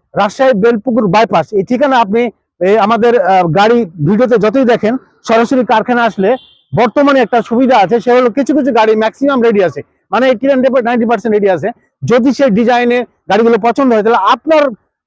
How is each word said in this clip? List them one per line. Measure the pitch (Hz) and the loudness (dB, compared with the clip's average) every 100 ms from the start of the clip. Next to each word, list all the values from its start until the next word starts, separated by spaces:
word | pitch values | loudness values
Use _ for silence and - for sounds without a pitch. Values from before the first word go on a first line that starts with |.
| _ 156 | _ -4
রাজশাহী | 202 - 262 | -4 0 0
বেলপুকুর | 214 233 240 262 233 214 | 0 0 0 -2 -2 0
বাইপাস | 202 233 180 156 | 0 0 -2 -2
এই | 202 | -4
ঠিকানা, | 180 240 277 254 | -2 -2 0 0
আপনি | 208 233 240 - _ - | 0 -2 -4 -8 _ -6
এই | 180 214 | 0 0
আমাদের, | 202 233 233 240 | 0 0 2 2
আহ, | 180 190 175 | 2 2 2
গাড়ি | 156 214 240 202 | 2 2 2 -2
ভিডিওতে | 160 147 208 247 233 | -4 -2 0 0 0
যতই | 208 247 240 | 0 0 0
দেখেন, | 226 214 254 - _ | 0 -2 -4 -8 _
সরাসরি | - 226 233 262 226 | -2 -2 0 -2 0
কারখানা | 220 208 240 | -2 -2 -2
আসলে | 233 196 190 254 - _ _ 143 | -2 -2 -2 -2 -6 _ _ -2
বর্তমানে | 233 294 277 277 | -2 0 0 2
একটা | 233 240 | 0 -2
সুবিধা | - 233 254 247 | -2 -2 2 2
আছে, | 180 233 | 2 0
সে | 247 | 0
হলো | 247 254 | 0 0
কিছু | 277 269 302 | -2 -2 -2
কিছু | 269 | 0
গাড়ি | 226 220 220 | 0 2 0
ম্যাক্সিমাম | 220 - 277 262 | -2 -2 -2 0
রেডি | 233 202 | 0 0
আছে, | 175 143 - _ _ | 0 -4 -14 _ _
মানে | 202 262 | -2 0
এইটটি | 233 269 | 0 0
নাইনটি | 262 254 254 226 247 226 | 0 0 0 0 -2 0
পার্সেন্ট | 226 220 | -2 -2
রেডি | 208 196 | 0 0
আছে। | 175 190 - _ _ 135 | -2 -4 -8 _ _ -2
যদি | 240 254 | 0 0
সেই | 233 277 | 0 0
ডিজাইনের | 196 233 240 240 247 | 2 0 0 0 -2
গাড়িগুলো | - _ - 202 233 233 | -4 _ -4 0 2 2
পছন্দ | 233 240 269 | 0 0 0
হয় | 220 | 0
তাহলে | 208 233 | 2 2
আপনার | 196 247 302 311 285 208 _ _ | 2 0 0 0 0 -4 _ _